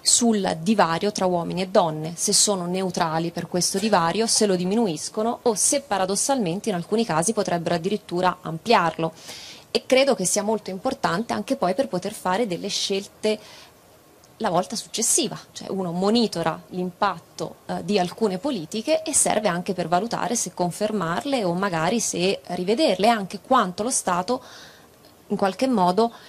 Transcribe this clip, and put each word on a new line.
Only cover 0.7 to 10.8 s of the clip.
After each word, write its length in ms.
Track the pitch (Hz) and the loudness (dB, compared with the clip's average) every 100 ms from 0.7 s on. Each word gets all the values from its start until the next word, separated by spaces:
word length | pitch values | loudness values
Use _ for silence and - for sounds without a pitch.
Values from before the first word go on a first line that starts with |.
| 214 170 165 202 | 4 4 2 -2
tra 160 | - 185 | 0 0
uomini 340 | 180 170 170 | 0 -2 -4
e 60 | 185 | 2
donne, 460 | 180 156 156 156 170 | 4 2 0 -8 -4
se 180 | - | 0
sono 320 | 196 - 196 175 | 2 2 0 -2
neutrali 640 | 180 190 180 170 160 165 | -2 -2 -2 -2 0 -2
per 180 | 170 170 | -4 -4
questo 300 | 180 180 196 | -2 -2 0
divario, 480 | 214 202 165 180 226 | 2 2 2 0 0
se 220 | - 214 | 2 2
lo 80 | 185 | 2
diminuiscono 840 | 180 208 226 151 - - 220 240 | 2 0 0 -2 -6 -4 -4 0
o 100 | 254 | 0
se 280 | 208 - 285 | 2 2 0
paradossalmente 880 | 277 196 190 196 - 269 185 180 226 | 0 -2 0 0 0 0 0 -2 -2
in 60 | 185 | -4
alcuni 300 | 165 214 233 | -2 0 2
casi 280 | 160 170 | 2 2
potrebbero 420 | 226 196 175 165 170 | 0 0 0 0 -2
addirittura 640 | 170 208 - 175 180 175 | 0 -4 -4 0 0 0
ampliarlo. 720 | 160 160 214 226 170 - 165 - - - - - - | -8 -8 2 4 4 0 -4 -4 -18 -18 -18 -20 -6
E 140 | 240 - | -6 2
credo 300 | 254 277 226 | 4 4 2
che 100 | 180 | 0
sia 160 | 214 | 0
molto 300 | 202 214 - | -2 -4 -4
importante 600 | 190 | -6